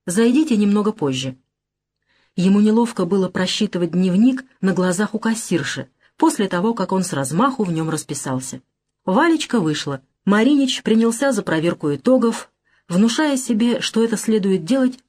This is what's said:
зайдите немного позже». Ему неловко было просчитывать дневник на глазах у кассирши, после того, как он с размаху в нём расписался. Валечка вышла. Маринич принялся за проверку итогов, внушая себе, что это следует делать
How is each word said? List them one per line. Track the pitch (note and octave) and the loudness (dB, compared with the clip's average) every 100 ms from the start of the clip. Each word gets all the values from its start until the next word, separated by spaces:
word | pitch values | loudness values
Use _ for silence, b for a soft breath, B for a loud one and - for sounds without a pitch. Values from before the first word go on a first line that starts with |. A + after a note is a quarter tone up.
| - | -6
зайдите | F3+ A#3 C4 D#4 A3 | 0 2 2 2 2
немного | G#3 G#3 G#3 | 2 2 0
позже». | G#3+ C#3+ C3 C3 B2+ _ _ _ _ _ _ _ _ _ - | -2 -2 -4 -6 -12 _ _ _ _ _ _ _ _ _ 0
Ему | F3+ G3+ | 2 4
неловко | G#3+ A3 A#3 - F3 | 4 2 0 -2 -2
было | G3 F#3 | 0 -2
просчитывать | - F#3 - G#3 F3+ F3 | -2 -4 -2 -4 -2 -2
дневник | F3 F#3 F3+ B3 B3+ - b | 0 2 4 2 2 -6 b
на | F#3 | -2
глазах | F3+ F#3 F3 G#3 A3 | 0 0 0 -2 -4
у | |
кассирши, | A3+ A3+ - E3+ C#3 - C3 _ _ - | -4 -4 -2 -4 -4 -10 -12 _ _ 0
после | D#4+ D#4 G3 | 0 2 -2
того, | F3+ G#3+ A3+ | 0 -2 -2
как | F#3 | -2
он | F#3+ | -2
с | F#3 | -2
размаху | C#3+ C3 E3 C4+ B3+ | -4 -4 0 0 0
в | F#3+ | -4
нём | D#3+ D#3+ | -2 -4
расписался. | D#3+ - C#3 D3 B2+ B2+ C3 - _ _ _ | -6 -8 -10 -6 -6 -8 -14 -18 _ _ _
Валечка | - G3 E4 D#4+ - A#3+ | -2 2 2 0 0 -2
вышла. | D#3+ D3+ C#3+ C3+ _ _ - | 0 -2 -6 -10 _ _ 0
Маринич | G#3 A3 D4 C4+ - | 2 4 2 0 -2
принялся | - A3+ A3+ A3+ C#4 | 0 2 2 0 -2
за | G#3+ | -2
проверку | F3+ D#3+ E3+ - D3+ C#3+ | -2 -2 -2 -2 -4 -2
итогов, | - C4 A#3 A3 - _ _ _ - | 2 4 2 -2 -8 _ _ _ -4
внушая | F3 A3+ A3+ D#4 C4+ | 2 2 2 0 0
себе, | - G#3+ A#3+ A#3 | -2 0 0 0
что | - A3 | -2 0
это | A3+ G#3+ | 0 0
следует | - A3 G3 F#3+ | 0 0 2 0
делать | D#3+ C4+ B3+ - | 0 0 0 -2